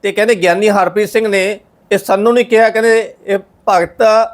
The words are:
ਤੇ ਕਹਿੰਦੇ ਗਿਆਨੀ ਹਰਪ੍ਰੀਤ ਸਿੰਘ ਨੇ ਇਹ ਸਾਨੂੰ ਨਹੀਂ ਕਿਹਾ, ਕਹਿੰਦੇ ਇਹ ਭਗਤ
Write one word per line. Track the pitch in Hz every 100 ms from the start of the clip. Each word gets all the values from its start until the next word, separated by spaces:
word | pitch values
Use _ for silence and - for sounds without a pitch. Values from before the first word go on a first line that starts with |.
ਤੇ | 202
ਕਹਿੰਦੇ | 202 220 220
ਗਿਆਨੀ | 175 175 214
ਹਰਪ੍ਰੀਤ | 202 180 180 208
ਸਿੰਘ | 226 220
ਨੇ | 202 190 208 _ _ _
ਇਹ | 196
ਸਾਨੂੰ | - 196 214
ਨਹੀਂ | 240 240
ਕਿਹਾ, | 220 220
ਕਹਿੰਦੇ | 220 226 226 196 - -
ਇਹ | 196 196 _ -
ਭਗਤ | 190 170 - 220 220 226